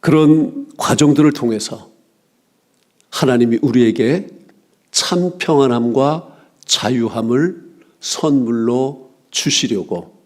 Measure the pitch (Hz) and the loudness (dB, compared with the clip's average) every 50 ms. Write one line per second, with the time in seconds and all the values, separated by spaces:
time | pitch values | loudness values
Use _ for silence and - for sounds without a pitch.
0 | - - 165 156 156 147 156 156 151 - - - - - - - - - 117 110 | 2 2 2 4 6 6 4 4 2 -2 -6 -10 -14 -14 -12 -10 -4 -4 0 2
1 | 151 147 147 139 151 151 139 - - 120 110 107 - - - 110 - - _ _ | 4 2 4 4 4 2 2 0 -4 -4 -4 -4 -6 -10 -12 -14 -16 -20 _ _
2 | _ _ _ _ _ _ _ _ _ _ _ _ _ _ _ _ _ _ _ _ | _ _ _ _ _ _ _ _ _ _ _ _ _ _ _ _ _ _ _ _
3 | _ _ - - - 131 127 117 120 117 113 110 - 135 117 127 123 113 107 - | _ _ -6 -2 0 2 2 2 2 2 2 0 0 2 2 4 4 2 2 0
4 | 117 117 147 185 202 - - - - _ _ _ _ _ _ _ _ _ _ - | 0 0 0 -2 -4 -10 -18 -20 -20 _ _ _ _ _ _ _ _ _ _ -6
5 | - - 180 175 175 180 175 180 - - 156 143 139 131 120 120 117 120 117 131 | -4 -2 -2 -2 -2 -2 -4 -6 -4 0 2 2 4 2 2 0 0 0 0 0
6 | 135 143 151 160 170 - - _ _ _ _ _ - - - - - 104 127 123 | 0 0 -2 -4 -8 -14 -20 _ _ _ _ _ -6 -6 -4 -2 -2 -2 -2 -2
7 | 117 110 - 113 113 113 120 131 156 180 185 - - - - _ _ _ _ _ | -2 -4 -4 -4 -4 -2 0 0 0 -2 -4 -8 -18 -20 -20 _ _ _ _ _
8 | - - - - - 156 143 139 127 117 117 117 113 113 120 127 131 135 147 - | -10 -10 -8 -4 -2 0 2 2 0 0 -2 -2 -2 -2 0 0 -2 -4 -6 -10
9 | - _ _ _ _ _ _ - - 160 - - - - 117 98 87 - 101 87 | -18 _ _ _ _ _ _ -6 -4 -2 -2 -2 -2 -2 -4 -4 -4 -6 -8 -10
10 | 87 - _ _ _ | -10 -14 _ _ _